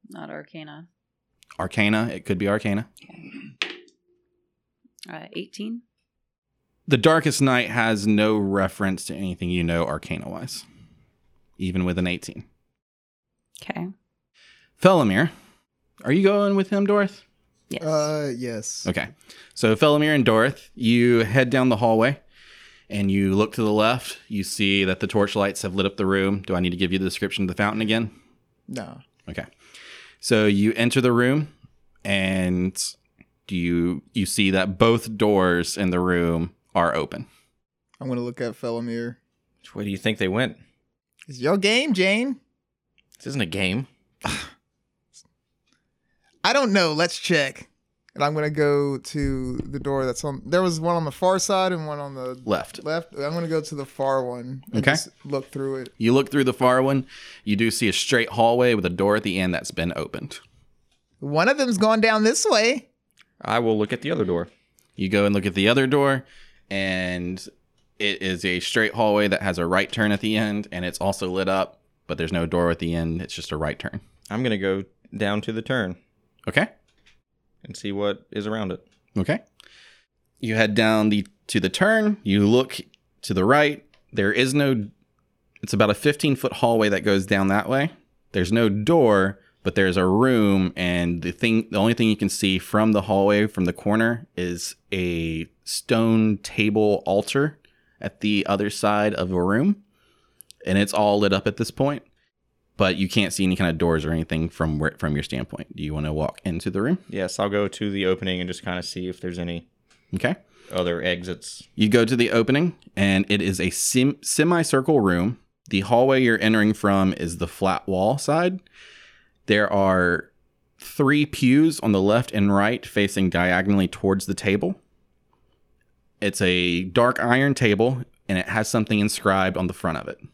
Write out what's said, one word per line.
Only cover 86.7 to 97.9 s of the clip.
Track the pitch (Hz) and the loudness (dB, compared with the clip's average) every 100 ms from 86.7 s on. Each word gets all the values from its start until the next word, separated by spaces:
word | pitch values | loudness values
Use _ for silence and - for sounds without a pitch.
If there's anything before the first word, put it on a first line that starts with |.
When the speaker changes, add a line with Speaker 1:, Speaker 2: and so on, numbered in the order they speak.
| 117 107 | 2 2
Speaker 2:
that | 98 | 2
goes | 95 98 95 | 2 0 2
down | 101 98 | 0 2
that | 101 - | 0 0
way. | 131 147 - _ _ _ | -2 -2 -6 _ _ _
There's | 101 90 | -2 0
no | 113 113 | 2 2
door, | 101 107 170 127 101 95 98 _ _ | 0 2 4 6 4 2 -2 _ _
but | - 98 | -4 0
there's | 95 90 | 2 4
a | 92 | 2
room, | 98 131 123 104 98 92 - | 4 4 4 4 2 0 -2
and | 90 87 87 87 | -2 0 -2 -2
the | 85 | -6
thing, | 87 117 110 110 | -2 0 0 0
the | 104 | 0
only | 107 | 2
thing | 117 113 | 2 2
you | 107 | 2
can | 98 | -2
see | - 98 92 | 0 0 0
from | - 107 110 | 0 0 4
the | 104 | 2
hallway, | 95 98 98 104 107 | 2 2 4 4 2
from | - 90 | 0 -2
the | |
corner, | 87 - 107 113 117 - - | -2 -2 0 0 -2 -8 -6
is | 90 87 - - _ | -6 -6 -10 -12 _
a | 98 90 85 82 80 80 _ - | -4 -2 -2 -4 -6 -8 _ -10
stone | - - 117 113 113 110 101 | -10 -2 2 4 4 2 0
table | - - 107 107 107 98 - | -6 0 0 2 2 0 0
altar | 98 104 135 147 147 _ _ _ | 0 0 -2 -2 -4 _ _ _